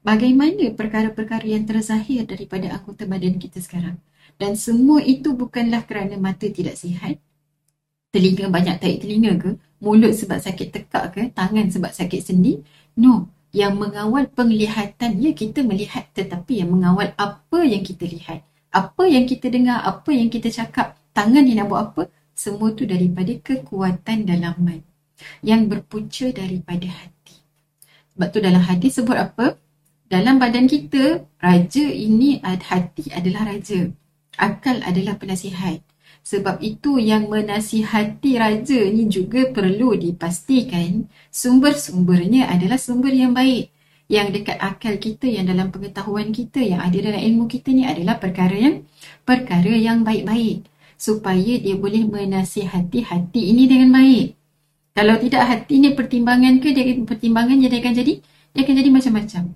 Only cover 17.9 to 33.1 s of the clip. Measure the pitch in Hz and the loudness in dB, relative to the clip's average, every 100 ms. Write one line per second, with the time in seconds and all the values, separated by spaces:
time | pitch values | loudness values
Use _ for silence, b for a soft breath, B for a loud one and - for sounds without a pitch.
17.9 | 185 175 165 - 170 _ _ _ 190 190 | -10 -10 -12 -14 -16 _ _ _ -4 -4
18.9 | - 370 262 254 262 247 247 247 240 190 | 0 2 4 2 -4 -2 0 0 0 -4
19.9 | 190 - 269 233 233 226 226 226 - - | -6 -2 0 0 -2 -6 -6 -8 -6 -6
20.9 | _ _ - 208 277 262 220 202 196 214 | _ _ -2 4 6 4 2 -2 -4 -4
21.9 | - 359 _ _ - - 202 220 220 240 | -6 -8 _ _ -10 -10 -4 -4 -2 -4
22.9 | 185 180 180 185 247 - 262 - 196 185 | 0 0 0 -4 -6 -6 -6 -6 -4 -4
23.9 | 180 - 220 190 175 175 170 175 156 - | -4 -4 -4 -2 -2 -2 -2 -2 -4 -16
24.9 | _ _ _ B B 214 220 214 202 - | _ _ _ B B 0 2 2 -2 -8
25.9 | 214 214 - 254 226 190 185 - 180 180 | -12 -12 -6 -6 -6 -8 -8 -8 -8 -8
26.9 | - - _ _ _ _ _ _ _ b | -14 -20 _ _ _ _ _ _ _ b
27.9 | b b - 175 214 190 180 180 180 262 | b b -8 -4 0 4 4 4 0 0
28.9 | - 226 233 180 - 262 - _ _ _ | -2 -2 -2 -4 -2 -2 -2 _ _ _
29.9 | _ _ 185 226 269 247 240 254 294 - | _ _ 0 4 4 2 4 2 2 -2
30.9 | 277 269 339 - _ 175 180 175 262 294 | 0 0 0 -8 _ 4 4 4 0 -2
31.9 | - 214 220 277 269 185 185 - 180 180 | -2 0 4 4 2 -4 -6 -2 -4 -4
32.9 | - 151 | -10 -10